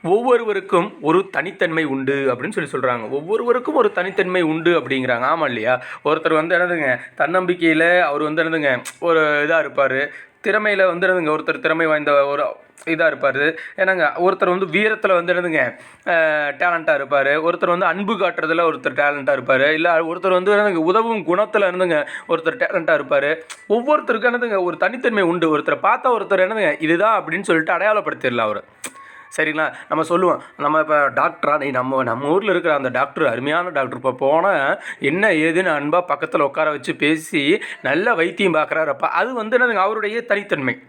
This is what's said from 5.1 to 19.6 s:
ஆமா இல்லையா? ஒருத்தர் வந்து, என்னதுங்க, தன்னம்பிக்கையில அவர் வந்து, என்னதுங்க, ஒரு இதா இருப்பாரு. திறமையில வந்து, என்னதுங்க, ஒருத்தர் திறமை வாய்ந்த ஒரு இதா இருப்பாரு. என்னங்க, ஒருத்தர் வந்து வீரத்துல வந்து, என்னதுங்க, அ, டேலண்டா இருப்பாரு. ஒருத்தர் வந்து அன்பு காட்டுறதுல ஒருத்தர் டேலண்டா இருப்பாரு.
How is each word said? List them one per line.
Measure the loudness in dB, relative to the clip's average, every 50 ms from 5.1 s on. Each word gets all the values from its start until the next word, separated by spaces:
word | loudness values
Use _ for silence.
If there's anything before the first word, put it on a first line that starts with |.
| 0 0 2
ஆமா | 0 0 0 0
இல்லையா? | -2 -2 -2 0 0 0 0 -2 -10 -16 -4 _
ஒருத்தர் | 0 0 0 0 0 0
வந்து, | 0 2 2 2
என்னதுங்க, | 0 2 0 0 -2 0 -2 -2 -2 -4 -16 _
தன்னம்பிக்கையில | -4 -2 0 0 0 0 0 -2 2 2 2 4 4 4 4 4 4
அவர் | 2 2 0 -2
வந்து, | -2 -2 0 -2 -2
என்னதுங்க, | 0 -2 0 0 0 0 0 -4 -10 -12 _
ஒரு | 0 2 4 4
இதா | 4 2 2 0 2 2
இருப்பாரு. | 2 0 0 0 0 0 0 2 2 -2 -2 -4 -8 -16 -20 _ _ _ -2
திறமையில | 0 0 2 2 0 2 4 2
வந்து, | 2 2 2 0
என்னதுங்க, | 2 2 2 2 0 0 0
ஒருத்தர் | -2 -4 -4 -2
திறமை | 0 -2 0 2 2
வாய்ந்த | 2 2 0 2 2 4 4 4
ஒரு | 2 0 -2 -2 -4 -6 -10 -18 _ _ -14 -4
இதா | -4 -2 2 2 0
இருப்பாரு. | 2 2 -2 -2 0 2 0 0 0 -4 -14 -16 -4
என்னங்க, | -2 0 0 2 2 0 0 0
ஒருத்தர் | 2 0 0 2 2 0 0 2
வந்து | 0 -2
வீரத்துல | -2 0 0 0 0 0 0 0 2 2
வந்து, | 2 2 0 -2
என்னதுங்க, | 0 0 0 0 0 0 0 -4 -10 -20 -20 -20 _ _
அ, | 0 2 4 4 4 2 2 0 -2 -2
டேலண்டா | 0 0 0 0 0 0 0 0 0
இருப்பாரு. | 0 0 0 2 2 2 2 2
ஒருத்தர் | 2 0 0 0 0
வந்து | 0 0 2 2
அன்பு | 0 0 -2 -2 -4 -2
காட்டுறதுல | 0 0 -2 -2 -2 -2 0 0 2 2 0 0
ஒருத்தர் | -2 -4 -4 0
டேலண்டா | 2 0 0 0 0 0 0 0 0
இருப்பாரு. | 2 0 2 4